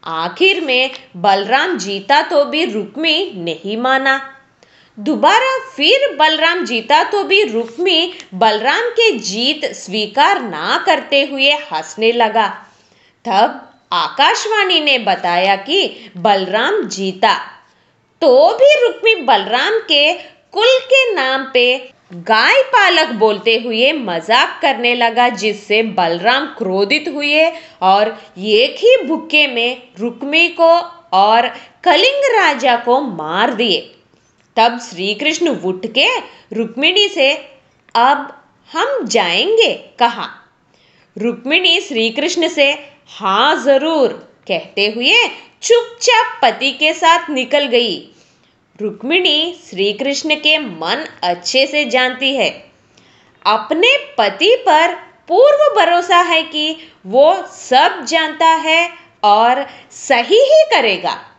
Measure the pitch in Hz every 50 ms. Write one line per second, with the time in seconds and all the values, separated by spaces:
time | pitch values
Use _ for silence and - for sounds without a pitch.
0 | - 165 165 160 165 175 175 - 349 381 392 359 349 277 254 254 262 262 262 -
1 | - _ _ 180 170 202 196 202 202 208 233 269 311 381 349 226 185 202 202 196
2 | 196 - 277 302 320 - 359 285 285 247 240 311 330 240 208 220 190 - - 269
3 | 320 330 302 320 392 339 233 185 170 170 160 156 - 196 214 220 247 254 262 269
4 | 269 269 269 269 269 - - - _ _ _ _ _ _ _ _ _ _ _ -
5 | 208 277 302 208 208 320 403 480 523 523 523 523 523 - - - 285 320 480 554
6 | 554 539 349 269 311 311 320 302 311 330 349 370 302 214 247 226 220 - 285 311
7 | 330 320 - 403 381 381 381 392 427 - 214 226 233 226 - - 359 392 349 320
8 | 339 349 - - - - 190 185 226 220 214 214 220 262 302 403 466 480 - 453
9 | 466 440 339 233 - - 190 220 240 269 302 302 - - - - - - 185 220
10 | 214 196 208 269 294 349 403 349 247 214 170 151 165 185 - 440 - 381 320 285
11 | - - 285 277 277 277 285 269 269 277 294 294 294 - 170 156 160 - - -
12 | 220 226 233 240 233 220 208 226 214 190 190 - - - _ _ _ _ _ _
13 | _ _ _ _ _ 240 196 196 226 247 254 269 - - _ _ _ _ 180 175
14 | 160 147 - - 277 330 453 440 - 427 440 415 403 370 370 320 302 294 269 247
15 | 220 202 185 185 - 175 175 175 185 196 196 196 196 - 311 392 349 214 - -
16 | - - _ 180 170 214 202 196 185 180 190 214 240 320 415 440 285 196 - 190
17 | 196 190 190 190 220 214 180 - - - - - _ _ _ _ _ _ _ _
18 | _ _ _ _ 330 294 247 262 302 359 453 - 523 571 605 605 480 453 - -
19 | 381 453 453 359 277 277 240 202 196 196 220 254 285 381 440 453 440 - 320 285
20 | 285 302 349 349 - - _ _ _ _ - 381 440 494 523 508 - - 508 539
21 | 523 480 415 330 262 262 262 269 277 262 233 254 240 247 254 269 254 - _ _
22 | _ _ 185 175 170 214 220 220 240 302 453 539 523 523 - 466 403 370 359 330
23 | 311 - 240 208 214 220 208 196 202 226 226 214 220 247 220 220 240 277 320 302
24 | 240 196 175 165 165 - 220 247 302 381 - - - 294 262 226 240 240 240 247
25 | 233 233 226 233 240 247 233 190 190 214 208 208 - - 208 220 226 220 190 190
26 | 180 165 170 175 175 226 247 269 294 285 - - 226 190 185 190 202 202 285 302
27 | 302 349 269 294 294 294 294 311 311 330 330 - - - - _ 185 190 190 202
28 | 214 220 220 - - - _ 180 190 214 214 214 247 285 - - - 466 523 494
29 | 349 247 320 - - - - 302 294 277 247 233 233 240 254 254 - _ _ 185
30 | 208 240 233 240 277 277 294 320 339 339 339 - 330 330 339 349 349 - - -
31 | _ _ - 190 196 214 220 233 240 233 - - - - _ _ - 359 320 311
32 | 415 523 554 571 554 539 453 427 370 320 285 240 247 262 240 233 240 240 240 269
33 | 302 254 190 165 156 151 165 190 220 277 254 202 240 226 175 143 - - _ _
34 | _ _ _ _ _ _ _ _ _ _ _ 233 226 240 240 240 - - - 170
35 | 190 202 214 208 285 302 320 311 349 330 254 - - 185 185 185 - 226 - 262
36 | 294 427 508 453 - - - - _ _ 196 220 233 - - 247 285 330 359 415
37 | 415 392 392 349 269 269 302 - - - - _ _ _ _ _ _ _ _ 233
38 | 240 262 285 277 277 - - - _ _ _ _ _ _ - 320 403 539 571 494
39 | 330 202 190 226 185 175 170 196 247 381 440 440 453 302 180 - - - _ -
40 | 247 233 226 226 160 127 - - _ _ _ _ _ _ _ _ _ _ _ _
41 | _ _ _ 196 208 240 220 - - 262 311 359 370 359 330 381 - - 294 226
42 | 220 226 226 - 294 359 - 349 320 339 339 302 277 277 294 302 - - _ _
43 | _ _ - - 208 196 190 208 247 294 330 294 233 269 269 269 285 320 330 302
44 | 262 208 - - - - _ _ _ - 190 165 - - - 196 202 208 214 233
45 | 247 285 440 480 466 - - - - _ _ _ - - 466 466 466 - - -
46 | - - 480 440 494 - - - - 240 220 214 254 277 262 - 302 311 320 311
47 | 359 330 339 349 339 294 294 262 254 240 277 294 285 262 226 233 247 220 170 139
48 | - - _ _ _ _ _ _ _ _ _ _ _ _ _ - 208 208 208 208
49 | 214 262 320 - 359 359 294 302 320 349 349 - - - 214 180 196 202 202 208
50 | 277 277 277 277 - 311 302 302 302 302 311 302 294 226 175 160 160 170 214 269
51 | 320 - - - - 180 175 175 - - - 269 269 277 285 294 294 240 208 254
52 | 254 254 262 240 269 262 277 262 202 151 - - - _ _ _ _ _ _ _
53 | _ _ _ _ _ _ _ _ _ 202 214 220 - - 311 320 381 494 554 571
54 | 571 - - - 220 202 196 - 311 403 494 494 480 392 302 311 330 359 349 339
55 | - - _ _ _ - 339 392 523 587 587 571 605 571 440 415 349 330 349 349
56 | 349 359 370 349 359 349 339 320 320 320 - 302 302 311 320 320 - - _ _
57 | _ 185 196 262 285 311 370 392 - - - - - - 247 254 302 370 381 370
58 | 269 233 320 330 320 311 311 311 330 320 320 320 294 320 320 330 339 349 - -
59 | - _ _ _ - 208 208 214 226 240 254 277 277 - - - - _ - -
60 | - - 269 233 240 233 381 453 554 539 605 622 640 - 339 330 247 220 190 175
61 | 180 165 107 - - - _